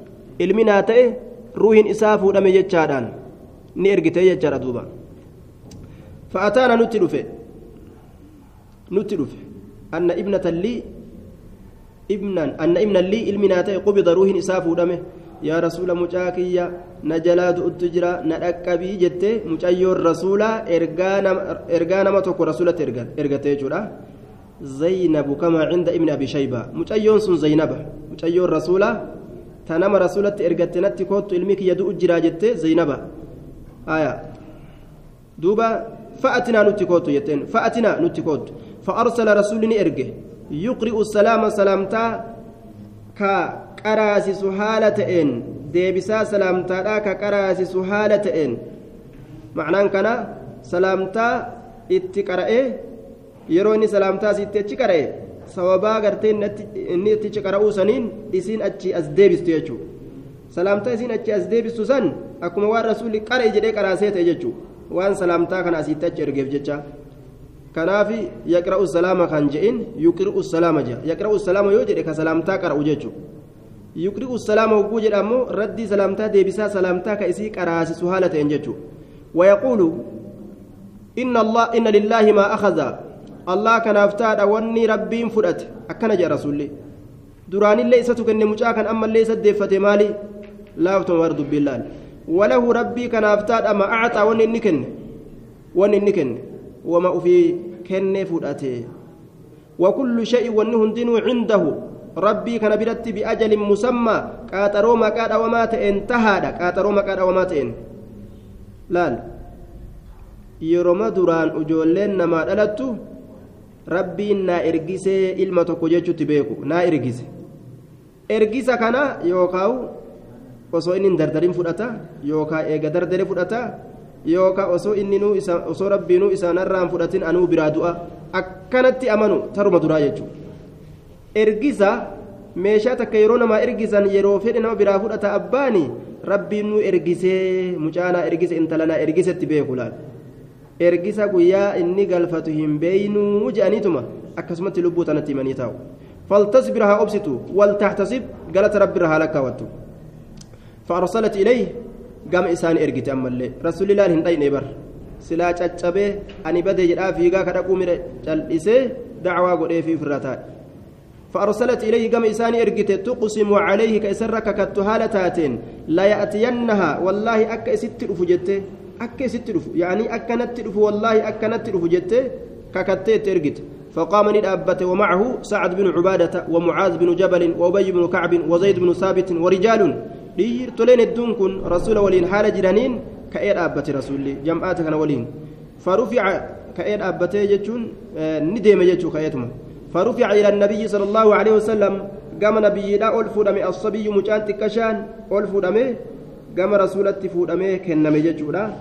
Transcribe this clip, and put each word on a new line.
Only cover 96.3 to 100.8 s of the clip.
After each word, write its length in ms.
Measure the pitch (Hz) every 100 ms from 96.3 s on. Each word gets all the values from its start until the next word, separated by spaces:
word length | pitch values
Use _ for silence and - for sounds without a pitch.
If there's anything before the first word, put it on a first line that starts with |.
| 113 - - - - -
wama 240 | 170 180
ufii 420 | 175 175 180 170 - - -
kennee 420 | - 190 196 196 175
fudhate. 600 | 165 139 143 139 120 120 - - - - - - - - -
وكل 360 | 185 202 254 233
شيء 320 | 220 240 233 214
wanni 200 | 220
hundinuu 440 | 226